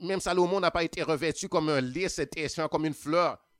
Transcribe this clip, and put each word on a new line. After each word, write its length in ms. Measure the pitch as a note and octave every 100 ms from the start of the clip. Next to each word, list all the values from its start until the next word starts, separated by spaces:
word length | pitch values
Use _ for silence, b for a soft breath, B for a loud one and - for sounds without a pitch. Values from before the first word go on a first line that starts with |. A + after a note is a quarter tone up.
même 200 | E3 F#3+
Salomon 400 | F3+ F3+ F3 G3
n'a 100 | F3
pas 140 | E3+
été 180 | E3 F#3
revêtu 460 | D3 D3+ D#3+ - F#3+
comme 200 | E3 D#3
un 120 | C#3+
lys 380 | B2+ C3 F#3 -
et 80 | C#3
des 220 | E3 D3
champs, 200 | - D#3
comme 160 | D#3
une 100 | D#3
fleur. 440 | C#3 C#3+ E3 E3 G#2+ _